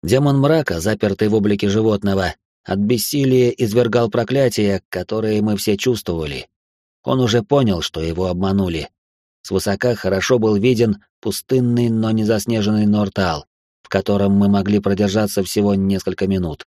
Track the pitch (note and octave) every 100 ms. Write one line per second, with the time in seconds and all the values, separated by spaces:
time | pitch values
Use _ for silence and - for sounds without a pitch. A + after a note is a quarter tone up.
0 | E2 B2+ C#3+ C#3 C#3 D#3+ D3 E2+ F2+ G#2+
1 | G#2 G2 G#2+ A2 G#2 G2+ G#2 G2+ A2 G#2
2 | G2+ G2 F2+ - _ _ - F#2+ G2+ B2
3 | - D3 C3+ B2+ B2 - A#2 A2 A#2 A#2+
4 | A#2+ A#2+ A2+ C3 C3 - G#2 F#2+ _ F2+
5 | F2+ A2 A2 G#2+ G#2 G#2 - G2+ - A2+
6 | - E2+ D#2 C2+ - _ _ _ _ _
7 | - C3 B2 A#2 G#2+ C#3+ A#2+ F2+ D2+ D#2+
8 | E2 E2 F#2 F2+ F#2+ G2 F#2+ E2 C#2+ _
9 | _ _ _ _ - F#2+ G#2 G2+ B2 A2+
10 | F#2+ F#2+ - B2+ A2 G#2 A#2 A#2+ A#2 G#2
11 | _ _ - - - C3 B2 A#2+ A#2+ A2+
12 | A2 A2 G#2+ A2 A2 A2+ G#2 G#2+ G#2 G#2
13 | G2+ - F#2 D#2 - _ _ _ _ G2
14 | G2 G2+ G2+ G2 G2+ G2+ G2 G#2 G2+ G2
15 | G#2 G2+ G#2 - F#2 - G2+ G2 G2 G2
16 | - F#2 F#2+ G2 F2 D2+ -